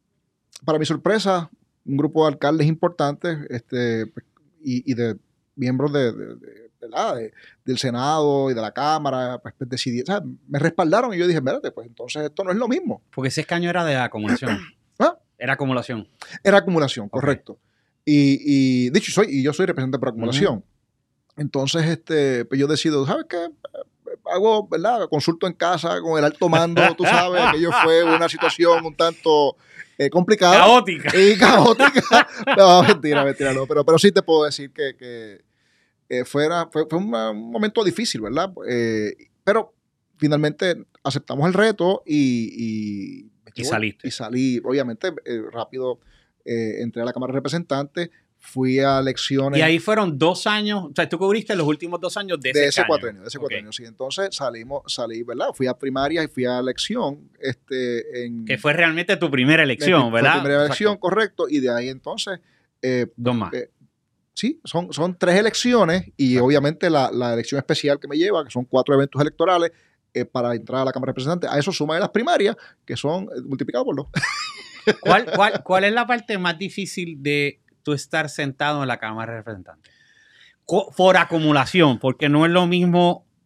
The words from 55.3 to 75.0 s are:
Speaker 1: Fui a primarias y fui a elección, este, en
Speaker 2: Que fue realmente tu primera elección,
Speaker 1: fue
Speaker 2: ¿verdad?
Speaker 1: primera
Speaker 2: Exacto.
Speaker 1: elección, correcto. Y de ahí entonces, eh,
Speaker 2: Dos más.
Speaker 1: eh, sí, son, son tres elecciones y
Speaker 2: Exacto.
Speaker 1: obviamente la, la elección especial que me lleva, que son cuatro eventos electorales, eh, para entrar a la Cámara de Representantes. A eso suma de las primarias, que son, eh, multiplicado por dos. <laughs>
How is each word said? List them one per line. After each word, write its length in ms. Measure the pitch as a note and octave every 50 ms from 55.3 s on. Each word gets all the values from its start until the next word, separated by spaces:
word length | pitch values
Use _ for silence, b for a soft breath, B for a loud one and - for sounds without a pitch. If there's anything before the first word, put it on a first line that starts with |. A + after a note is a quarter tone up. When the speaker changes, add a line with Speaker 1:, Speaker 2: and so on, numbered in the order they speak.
| A#2 B2 F#3 - -
Speaker 1:
Fui 140 | - C3 B2+
a 80 | B2+ -
primarias 480 | - C#3 C3 C3+ C3+ C#3+ D#3+ E3+ D#3+
y 20 | C#3+
fui 180 | - - B2
a 120 | B2 B2 B2
elección, 720 | B2+ B2+ B2+ - - - G#3 B3 G#3+ D3 C#3 D3 D3 - _ _
este, 840 | - C3+ B2 - _ - C3 C3 B2+ B2 A#2+ A#2 A2+ A#2 B2+ B2 A#2+
en 200 | A#2+ A#2 A#2 A2+
Speaker 2:
Que 120 | A2 C3+ C3
fue 160 | - D3+ D3
realmente 420 | D#3+ E3+ E3 D#3 E3 F3 - G3+ E3
tu 120 | E3+ D#3+
primera 320 | C3+ B2+ B2 C3+ D#3 D#3+
elección, 480 | D#3+ C#3 B2 G#2 D3 D3 F#3 D#3+ C3 A#2
Speaker 1:
fue 120 | A2+ A2+ A#2
Speaker 2:
¿verdad? 180 | C#3 D#3+ F3+
Speaker 1:
primera 140 | F3 C#3+ C#3+
Speaker 2:
Exacto. 100 | C#3+ D3
Speaker 1:
elección, 320 | D3 C#3 - G#3 G#3 G#3 F#3+
correcto. 500 | - F3+ F3+ G#3 A3 G3+ - - F3 C3
Y 100 | D3 D3
de 100 | B2+ B2+
ahí 180 | A#2+ A#2+ A#2+ B2+
entonces, 500 | C3 C3 - C#3+ F3 A3 - - F#3+ F3 _ _ _ _ _ _ _ _
eh, 260 | - B2+ B2+ B2 A#2+ - -
Speaker 2:
Dos 200 | - A#2+ A#2+ B2
más. 180 | A#2+ G#2+ F2+ -
Speaker 1:
eh, 160 | B2 B2 - _ _ _ _ _ _ _ _ _ _ _ _ _
sí, 260 | - - A#3 E4 - -
son, 280 | - - E3 F3 F#3
son 240 | - - D#3 F3+ F#3 -
tres 160 | - F3+ F3 F#3+
elecciones 640 | G#3+ A3+ G#3 - - A#3+ B3 A#3+ G3 E3 E3 F#3 F3+ - - -
y 120 | C#3+ B2+
Speaker 2:
Exacto. 160 | B2 B2+ A#2+ C3
Speaker 1:
obviamente 420 | D3 C#3+ C3+ C#3+ D#3 D3+ - F3+
la, 220 | E3 C#3+ C3 - A2
la 200 | A#2 B2 A#2+ A#2
elección 260 | A#2 A#2 - - C#3
especial 400 | C3+ - E3 D3 - D3 C#3+ C#3+
que 80 | - C#3+
me 100 | C#3+ D3+
lleva, 260 | E3 G3 G#3 E3+ D3
que 60 | B2
son 160 | - B2 B2+
cuatro 300 | - - C3 B2+ - C#3+
eventos 260 | C3+ C#3 C#3 - C3+
electorales, 500 | D3 D3+ - - E3 F3+ F#3 F3 E3+ E3+ E3+ b b b b b b _ -
eh, 100 | B2+ B2
para 300 | - - C3 A#2+ A#2+ A#2+
entrar 260 | A#2 G#2+ - A#2 C3
a 40 | C3
la 60 | C3
Cámara 200 | B2+ C3 B2+ B2+
de 0 |
Representantes. 380 | B2 - C3 C#3 E3+ F3+ E3+ C3+
A 80 | - C#3+
eso 120 | C#3+ G3
suma 220 | F3 - D3+ D3 D#3
de 60 | E3+
las 100 | G3+ -
primarias, 460 | - G#3 A#3 E4 F4 D4+ G3 G3+ A3+ - B B B B _
que 120 | - - A#2
son, 280 | - C#3 D#3+ F#3 F#3+
eh, 160 | - - B2 B2+
multiplicado 400 | C3+ C3+ B2+ C3+ A2 - - F#3
por 100 | D3 C#3+ C#3
dos. 100 | C#3 - -
<laughs> 840 | - - B5+ C6+ C6+ C6+ C6+ - - - - - - - - - -